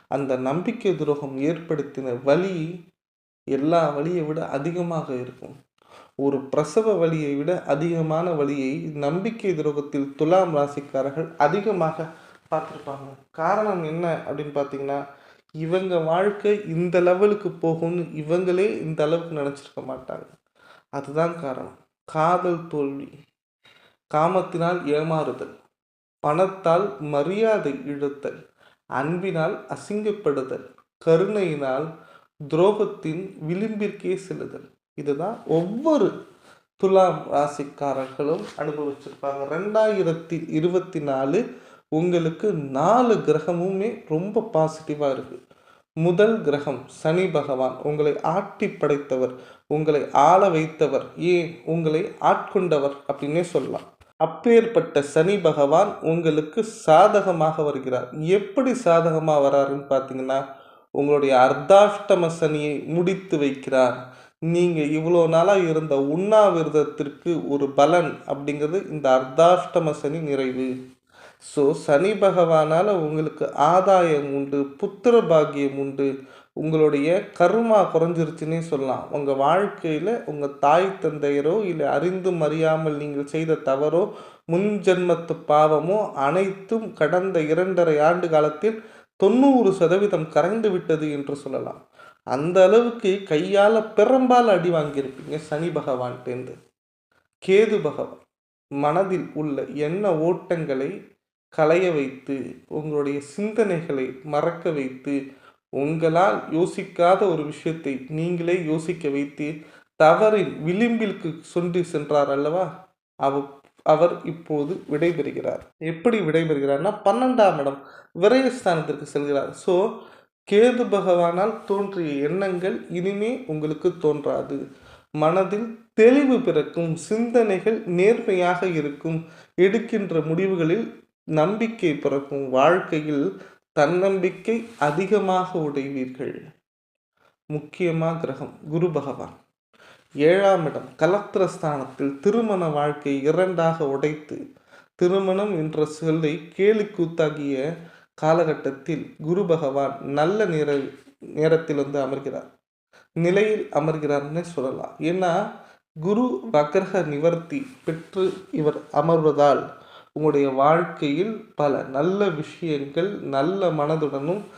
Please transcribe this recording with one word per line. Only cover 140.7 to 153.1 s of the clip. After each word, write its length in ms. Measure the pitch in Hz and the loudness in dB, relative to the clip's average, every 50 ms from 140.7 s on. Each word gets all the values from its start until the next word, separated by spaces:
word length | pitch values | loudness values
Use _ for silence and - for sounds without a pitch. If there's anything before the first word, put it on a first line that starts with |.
| - - - - - | -6 -8 -12 -10 -4
கலத்திரஸ்தானத்தில் 1120 | - 156 170 190 202 202 - - 202 185 165 165 - - 156 147 139 127 - - - 143 139 139 - | 0 2 2 2 0 -2 -2 0 0 0 0 -2 -4 -4 -4 -4 -4 -6 -8 -8 -6 -4 -4 -4 0
திருமண 480 | - 202 226 233 226 214 202 185 175 | 0 2 2 2 0 0 -2 -2 -2
வாழ்க்கை 460 | 160 147 147 147 151 143 147 - 143 139 139 | -2 0 0 0 -2 -2 -4 -4 -4 -2 0
இரண்டாக 640 | 131 151 156 175 185 190 180 170 165 165 165 165 156 | 0 0 2 2 2 0 0 0 0 0 0 0 -2
உடைத்து, 500 | 139 139 131 151 151 151 151 - - - - - - - _ _ _ _ - _ _ _ | -2 -2 0 -2 -2 -4 -4 -10 -14 -12 -12 -14 -16 -20 _ _ _ _ -20 _ _ _
திருமணம் 580 | - 175 175 190 196 190 190 185 196 208 214 190 | 0 0 2 2 2 0 0 0 0 0 -2 -2
என்ற 280 | 156 156 156 156 156 151 | -2 -4 -4 -2 -2 -2
சொல்லை 480 | 147 - - 165 160 156 165 160 147 156 175 - - | -2 -4 -6 -2 -2 0 0 0 -2 -2 -4 -10 -10
கேலிக்கூத்தாகிய 1040 | - - 196 208 220 214 208 208 - - 170 160 165 165 160 151 151 147 143 143 135 131 135 156 170 165 - - - - _ _ _ | -2 2 2 4 4 2 0 -4 -2 -4 -4 -2 0 0 0 0 0 -4 -4 -4 -2 -2 -4 -4 -6 -10 -14 -20 -20 -20 _ _ _
காலகட்டத்தில் 880 | - 156 156 165 175 165 156 147 - - 139 139 - - - 160 135 - - - - | -2 2 2 4 4 2 0 0 -2 -4 -6 -6 -8 -8 -8 -8 -8 -8 -12 -14 -10
குரு 240 | 156 156 175 196 196 | -4 -2 0 0 2
பகவான் 500 | 175 165 160 156 135 135 139 139 131 - - - - | 2 0 0 0 -2 -2 -2 -2 -2 -4 -8 -8 -4
நல்ல 340 | 143 147 151 170 202 220 214 | 0 0 2 2 2 0 0
நேர-, 460 | 180 165 151 147 147 143 139 135 - - - - - _ _ - - - | 0 0 -2 0 0 0 -2 -2 -6 -10 -16 -20 -20 _ _ -18 -10 -4
நேரத்தில் 480 | 147 156 160 165 160 - - 151 143 | 0 2 4 4 2 2 -2 -2 -2
வந்து 180 | 139 139 143 143 | -2 -2 -2 -4
அமர்கிறார், 500 | 135 131 139 139 143 135 - - - - _ _ _ _ _ _ _ _ _ - _ _ | -4 -4 -4 -6 -8 -8 -10 -10 -12 -14 _ _ _ _ _ _ _ _ _ -20 _ _